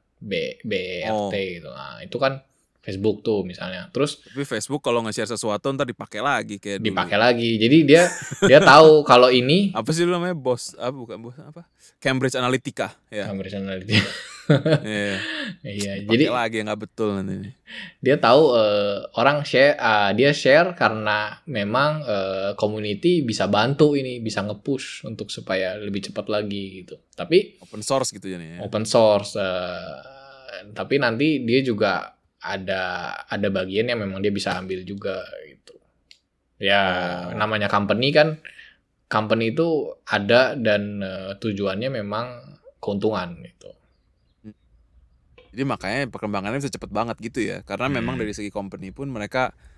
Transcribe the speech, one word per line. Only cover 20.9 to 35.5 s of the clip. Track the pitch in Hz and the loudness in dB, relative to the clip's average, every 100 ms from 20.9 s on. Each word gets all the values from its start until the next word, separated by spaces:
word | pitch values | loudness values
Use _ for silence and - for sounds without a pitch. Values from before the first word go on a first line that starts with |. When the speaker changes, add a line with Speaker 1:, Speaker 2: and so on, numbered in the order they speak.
| 110 107 104 104 - - | 0 -2 -2 -2 -10 -8
Speaker 1:
memang, | 113 101 123 147 151 | -6 -2 0 0 -2
eh, | 131 101 95 95 98 | -4 -4 -2 -4 -4
community | 101 104 107 107 104 175 175 | -2 -2 -2 -6 -2 0 0
bisa | 123 107 98 | 0 -2 0
bantu | 101 120 139 151 | 2 2 4 2
ini, | 143 131 123 | 2 -4 -8
bisa | 110 104 | -6 -4
nge-push | 104 101 - 131 - - | -6 -6 -6 -6 -8 -14
untuk | - 110 104 | -12 -12 -12
supaya | - - 95 92 104 | -12 -4 -4 -2 -6
lebih | 104 98 | -8 -8
cepat | - 107 101 | -8 -10 -6
lagi | 104 104 101 95 95 | -4 -4 -8 -10 -14
gitu. | 90 - _ | -18 -20 _
Tapi | - 87 180 208 - | -14 0 0 0 -8
Speaker 2:
Open | - 107 | -20 -12
source | 110 135 127 | -4 -2 -2
gitu | 104 95 | -8 -12
ya | 90 | -12
nih | 80 | -12
ya? | 87 | -14
Speaker 1:
open | 101 107 | -8 -6
source, | 107 120 110 101 101 104 | 0 4 6 4 0 -4
eh, | 95 90 90 87 87 67 - - - - - 98 104 | -4 -4 -6 -8 -12 -16 -18 -20 -20 -20 -18 -18 -14
tapi | 107 104 139 | -10 -2 0
nanti | 123 113 156 143 | 2 0 0 0
dia | 117 131 | 0 0
juga | 131 104 104 87 - _ _ _ | 0 0 0 -2 -6 _ _ _
ada, | 87 98 95 95 90 90 71 50 | -10 -8 -6 -4 -4 -6 -10 -12
ada | - 107 101 | -8 -4 -2
bagian | 95 92 98 120 | -2 -2 -2 -2
yang | 120 | -2
memang | 98 95 | -4 -4
dia | 101 | -2
bisa | 101 98 | -2 -4
ambil | 90 92 92 | -6 -6 -10
juga | 92 101 101 90 90 - | -10 -10 -8 -8 -10 -16
gitu. | 76 | -20